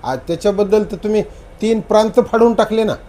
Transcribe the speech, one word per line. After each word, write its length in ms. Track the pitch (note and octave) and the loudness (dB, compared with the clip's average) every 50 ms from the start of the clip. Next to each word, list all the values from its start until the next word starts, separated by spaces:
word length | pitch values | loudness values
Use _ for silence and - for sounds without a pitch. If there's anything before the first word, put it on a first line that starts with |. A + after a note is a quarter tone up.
| - | -6
आ, 120 | A#2+ C3 | -6 -6
त्याच्याबद्दल 680 | B2+ - - E3+ D#3+ - G#3 G3 G3 G3+ F#3+ G#3 G#3+ G#3 | -6 -6 -6 -6 -2 -2 -2 0 0 0 2 2 0 0
तर 120 | - G3+ | -2 -8
तुम्ही 260 | F3+ - G#3 G#3+ G#3+ F#3+ - - - - - - - | -6 -4 -2 0 0 -2 -4 -10 -20 -20 -20 -10 -4
तीन 180 | - A3 A3+ A3 | -2 -2 0 -2
प्रांत 400 | - - G#3+ G#3+ A3 A3 F3 B3+ G3+ | 0 2 2 2 2 4 2 0 0
फाडून 260 | - - A3+ A#3 A#3 A3+ | 2 2 2 2 2 4
टाकले 300 | - G#3+ G#3+ G#3+ A3+ A3 | 2 0 0 0 -2 0
ना. 120 | G#3 C3 - - | -2 -4 -6 -10